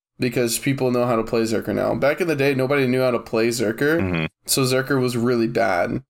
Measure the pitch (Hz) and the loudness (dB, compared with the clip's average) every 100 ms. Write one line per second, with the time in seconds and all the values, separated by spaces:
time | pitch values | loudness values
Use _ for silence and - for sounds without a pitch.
0 | _ - 127 131 120 117 139 139 127 123 | _ -6 -2 0 -2 -2 -2 0 0 0
1 | 123 113 110 117 110 104 104 104 104 113 | 0 0 0 0 0 -2 -2 -2 0 0
2 | 135 156 175 143 139 131 131 143 127 127 | 0 0 -2 0 0 0 0 2 2 2
3 | 127 117 - 113 117 117 104 113 143 165 | 2 0 -2 0 0 0 -2 0 0 0
4 | 92 85 - _ - - 127 131 135 139 | 0 -2 -4 _ -4 0 2 0 0 0
5 | 123 123 120 120 113 113 104 87 104 131 | 0 0 0 0 0 0 0 0 0 -4
6 | - | -8